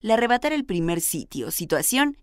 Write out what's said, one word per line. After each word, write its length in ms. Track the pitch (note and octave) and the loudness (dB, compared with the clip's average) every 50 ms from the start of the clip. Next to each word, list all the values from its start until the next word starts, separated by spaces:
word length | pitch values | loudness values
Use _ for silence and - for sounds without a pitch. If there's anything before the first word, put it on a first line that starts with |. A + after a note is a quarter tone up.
le 100 | - G#3+ | 0 2
arrebatara 420 | A3+ A3+ A#3+ A#3 B3 B3 D4 D4+ D#4 | 2 4 4 2 2 2 0 0 -2
el 120 | D4 C#4 | -2 -2
primer 340 | - F#3 E3+ E3 E3 E3+ E3+ | -2 -2 -2 0 0 -2 -2
sitio, 500 | - - - D#3 - - - C#3 A2+ - | -2 -4 -4 -6 -8 -10 -10 -10 -8 -6
situación 680 | - - F3 D#3 E3 C#3 - - B3 C4 D4 D4 C#4+ - | -6 -6 -4 0 0 0 2 2 2 2 2 0 -2 -6